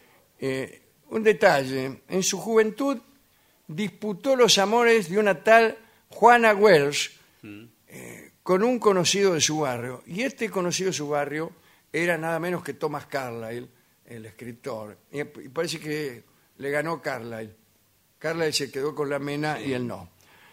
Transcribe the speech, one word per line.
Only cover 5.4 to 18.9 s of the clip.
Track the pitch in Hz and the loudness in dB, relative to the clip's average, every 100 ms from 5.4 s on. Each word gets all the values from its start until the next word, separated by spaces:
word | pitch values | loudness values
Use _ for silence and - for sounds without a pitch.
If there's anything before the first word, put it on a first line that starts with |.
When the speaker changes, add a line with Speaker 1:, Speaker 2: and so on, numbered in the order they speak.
Speaker 1:
tal | - 226 226 - - _ _ | 6 6 6 -2 -16 _ _
Juana | - 226 240 226 | 4 8 8 6
Welsh, | 202 208 165 143 143 - - _ _ | 6 8 8 6 -2 -6 -10 _ _
Speaker 2:
Mm. | 107 104 117 _ _ | -20 -18 -20 _ _
Speaker 1:
eh, | - 62 - - _ | -20 -18 -18 -20 _
con | - 185 | 0 2
un | 226 247 | 2 2
conocido | 208 190 165 196 196 | 4 4 2 2 2
de | 165 | 2
su | 131 156 | 0 0
barrio, | 143 123 120 123 - | -2 -4 -8 -12 -10
y | 170 | -6
este | 262 - 220 | -6 -4 -6
conocido | 185 175 170 190 | -4 -4 -2 -4
de | 147 | -4
su | 147 | -4
barrio | 147 143 147 165 - _ _ _ | -4 -4 -6 -10 -12 _ _ _
era | 156 170 165 | -4 -2 -2
nada | 160 165 | -4 -4
menos | 175 175 | -4 -6
que | 175 | -8
Thomas | 135 156 147 131 | -6 -6 -6 -8
Carlyle, | 139 127 117 113 120 123 _ _ _ | -8 -8 -10 -10 -12 -14 _ _ _
el | - 120 110 | -20 -18 -18
escritor, | - 120 117 135 113 107 101 _ | -18 -18 -14 -10 -10 -12 -18 _
y, | 139 | -10
y | 147 - 135 | -10 -12 -12
parece | 127 165 156 | -6 -6 -6
que | 151 151 147 117 - _ _ - | -8 -8 -8 -12 -20 _ _ -12
le | 139 | -6
ganó | 147 151 160 | -4 -4 -6
Carlyle. | 147 131 113 113 110 - _ _ _ _ _ _ | -6 -8 -8 -12 -12 -16 _ _ _ _ _ _
Carlyle | 151 165 160 | -6 -4 -2
se | - 135 | -2 -6
quedó | 127 143 | -6 -6